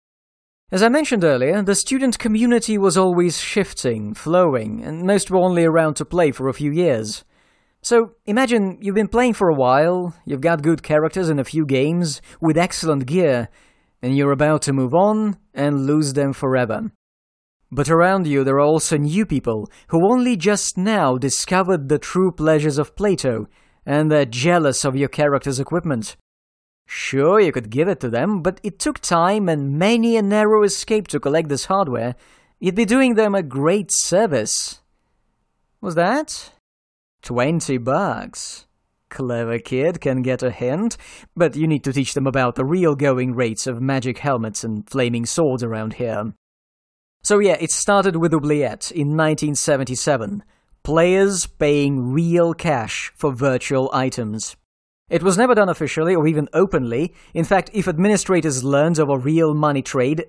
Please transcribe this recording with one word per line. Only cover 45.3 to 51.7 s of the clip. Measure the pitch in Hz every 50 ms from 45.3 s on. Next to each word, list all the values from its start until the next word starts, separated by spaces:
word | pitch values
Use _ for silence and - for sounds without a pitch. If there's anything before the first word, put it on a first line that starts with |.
| - 170 165 139 127 117
around | 120 113 113 110 110 110 107
here. | - 123 113 110 104 107 110 - _ _ _ _ _ _ _ _ _ _ _ _ _ _ _ _ _
So | - - 208 202
yeah, | 208 190 160 147
it | 165 151
started | - - - - 202 196 185 196 170
with | 165 165 170
Oubliette | 160 156 139 147 151 147 139 113 - - - -
in | - 170 143 143 151
nineteen | 160 156 156 156 151 156 151 143
seventy-seven. | - - 165 147 135 135 120 127 - - 160 143 120 110 101 101 104 - _ _ _ _ _ _ _
Players | - 139 151 165 170 180 185 190 196 202 196 175 -
paying | - - - 156 147